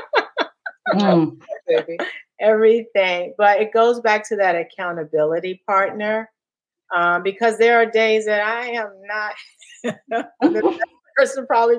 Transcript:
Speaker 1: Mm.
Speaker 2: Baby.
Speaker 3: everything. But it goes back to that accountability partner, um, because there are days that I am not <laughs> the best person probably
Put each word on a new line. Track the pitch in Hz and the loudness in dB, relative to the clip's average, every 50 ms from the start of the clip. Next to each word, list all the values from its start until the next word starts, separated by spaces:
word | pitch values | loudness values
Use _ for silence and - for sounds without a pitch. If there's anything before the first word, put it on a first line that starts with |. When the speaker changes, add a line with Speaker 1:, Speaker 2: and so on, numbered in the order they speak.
| - - - - - - - - - - - _ - - - _ - 740 - | 0 -2 -2 -2 -2 -2 -6 -6 -8 -8 -10 _ -18 -18 -18 _ -4 -2 0
Speaker 1:
Mm. | 196 202 190 180 170 160 147 135 - - - - - - | 2 2 4 4 4 2 0 -4 -10 -16 -16 -16 -8 -4
Speaker 2:
Baby. | 175 165 - - 165 165 175 - - - - - _ _ - | -2 0 0 -2 -4 -6 -8 -8 -8 -10 -14 -20 _ _ -2
Speaker 3:
everything. | 202 214 220 220 220 220 226 233 226 - - 196 190 185 175 175 180 175 - - | 2 2 4 4 4 4 4 4 0 -2 0 0 0 2 0 -2 -4 -6 -2 2
But | 208 208 202 208 | 2 4 4 2
it | 220 214 | 0 0
goes | - 226 226 240 240 240 | 2 2 2 2 2 0
back | 226 220 214 208 214 - | 0 0 0 0 -2 -4
to | 220 | -2
that | 196 196 185 170 | 0 0 0 0
accountability | 170 165 - _ - 185 175 170 165 156 156 - 151 151 156 160 175 175 185 185 - _ | 0 -4 -8 _ -8 -8 -6 -6 -8 -6 -2 0 0 0 0 0 -2 -4 -6 -8 -8 _
partner, | - 196 190 196 - - 214 208 214 214 220 226 - _ _ _ _ _ _ _ _ _ _ _ - - | -2 0 0 0 0 -2 -4 -4 -4 -4 -4 -6 -10 _ _ _ _ _ _ _ _ _ _ _ -6 -2
um, | 175 175 175 175 175 | 0 2 2 0 0
because | 180 196 196 - 233 226 220 220 | -2 -4 -2 0 0 0 2 4
there | 226 233 233 233 | 4 4 4 4
are | 233 | 4
days | 220 220 220 226 220 220 220 214 | 2 2 2 2 2 2 0 0
that | 214 214 208 208 | 0 -2 0 -2
I | 214 226 233 247 247 | -2 -4 -6 -6 -6
am | 240 233 220 202 196 190 196 | -6 -6 -6 -8 -12 -16 -12
not | 202 208 214 208 208 214 - - - _ _ - - - - | -10 -8 -6 -6 -8 -10 -12 -18 -20 _ _ -20 -20 -18 -10
<laughs> | - 233 214 - _ - 226 233 - - - - | -8 -8 -8 -10 _ -8 -6 -6 -6 -8 -4 -2
the | 254 339 339 214 | -2 0 0 0
best | 311 381 - - - - _ _ _ _ _ | -2 -2 -2 -4 -6 -10 _ _ _ _ _
person | 285 269 269 - 269 247 | 0 0 0 -2 -6 -4
probably | - 262 226 233 233 240 | 0 0 2 4 2 2